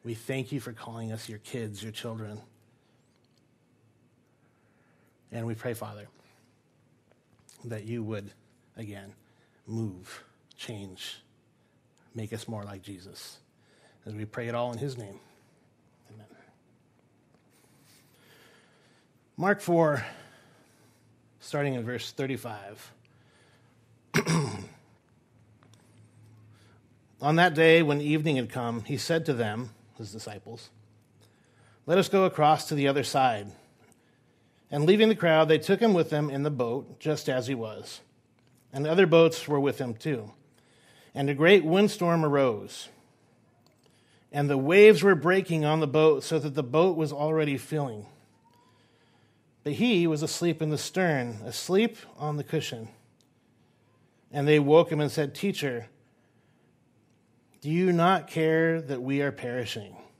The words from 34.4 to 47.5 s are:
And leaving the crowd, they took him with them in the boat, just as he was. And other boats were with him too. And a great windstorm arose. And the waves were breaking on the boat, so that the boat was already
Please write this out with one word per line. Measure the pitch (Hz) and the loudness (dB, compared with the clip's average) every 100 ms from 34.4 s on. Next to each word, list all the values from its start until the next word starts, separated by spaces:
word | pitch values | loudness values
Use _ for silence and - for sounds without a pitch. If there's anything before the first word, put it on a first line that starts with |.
| _ _ _ | _ _ _
And | 143 | 0
leaving | 151 208 220 | 4 6 6
the | 220 | 4
crowd, | 175 156 156 | 4 4 6
they | 156 | 4
took | 156 190 | 2 2
him | 226 | 4
with | 180 160 | 4 2
them | 151 151 | 0 -2
in | 139 | -2
the | 147 | -4
boat, | 135 120 127 120 - | -2 -4 -4 -8 -10
just | 156 147 - | -6 -4 -2
as | 127 120 | -4 -4
he | |
was. | 131 110 104 - - _ _ _ _ _ _ _ | -6 -8 -12 -16 -18 _ _ _ _ _ _ _
And | 135 151 | -6 0
other | 170 185 | 4 6
boats | 165 165 160 - | 8 6 2 -2
were | 147 | 0
with | 139 117 | 0 -2
him | 127 | -6
too. | 113 156 127 104 - _ _ _ _ _ _ - | -6 -6 -6 -8 -20 _ _ _ _ _ _ -14
And | 135 139 | -6 -4
a | |
great | 135 165 196 | 4 6 6
windstorm | 156 185 208 - 175 170 | 6 2 2 2 0 2
arose. | 156 143 131 104 98 - - - _ _ _ _ _ _ _ _ _ _ _ _ _ | 2 2 2 0 -10 -16 -18 -20 _ _ _ _ _ _ _ _ _ _ _ _ _
And | 143 143 | -4 0
the | 139 | 0
waves | 135 190 214 180 | 4 10 10 10
were | 196 | 4
breaking | 175 156 190 190 160 | 4 4 2 0 -2
on | 151 156 | 0 0
the | 151 | 2
boat, | 151 156 139 | 4 6 4
so | - 160 | 0 -4
that | 147 | -2
the | 139 | -6
boat | 127 151 185 160 | 0 2 2 2
was | 151 | -4
already | 143 151 160 151 | -2 -2 0 0